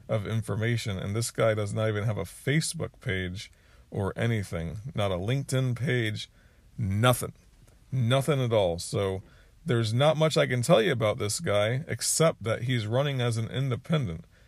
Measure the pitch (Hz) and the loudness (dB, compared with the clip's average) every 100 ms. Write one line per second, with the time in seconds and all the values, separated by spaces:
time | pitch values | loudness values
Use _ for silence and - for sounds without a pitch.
0 | - 113 98 113 107 104 113 117 110 92 | -4 -4 -2 -4 -2 -2 0 -2 -2 -4
1 | 90 110 113 - 117 107 101 113 110 104 | -4 -4 -2 2 2 2 -2 -2 0 0
2 | 110 101 90 - 135 156 - 165 98 - | -2 -4 -6 -6 0 0 0 -4 -8 -8
3 | 120 95 90 95 - - _ - - 104 | -4 -4 -4 -8 -12 -20 _ -20 -10 -4
4 | 95 - 117 110 92 85 82 104 127 113 | -2 0 0 0 -2 -6 -6 -8 -8 -2
5 | 101 90 104 139 127 131 131 120 135 123 | -2 0 -2 -2 0 0 0 -2 -2 0
6 | 110 107 - _ - _ - - 95 101 | -2 -4 -10 _ -20 _ -14 -6 -2 4
7 | 123 123 - - _ _ - - - 131 | 4 4 -2 -10 _ _ -20 -20 -6 -2
8 | 113 135 131 139 120 110 90 85 - 104 | 2 2 2 2 2 4 2 0 -4 -2
9 | 98 95 - - - - - 120 110 120 | -2 -4 -8 -20 -20 -8 0 0 2 4
10 | 151 156 156 160 135 123 120 202 196 117 | 4 4 4 2 2 2 4 4 4 2
11 | 107 - 101 - 165 101 107 131 - 110 | 0 0 -2 -2 0 2 2 0 -4 -4
12 | - - 160 - 107 - 120 123 107 123 | -2 2 2 2 -2 -2 -2 -2 0 0
13 | 143 131 120 113 110 127 135 110 - 160 | 0 0 0 -2 -4 -4 -2 -4 -2 -2
14 | 98 82 - - | -2 -6 -12 -20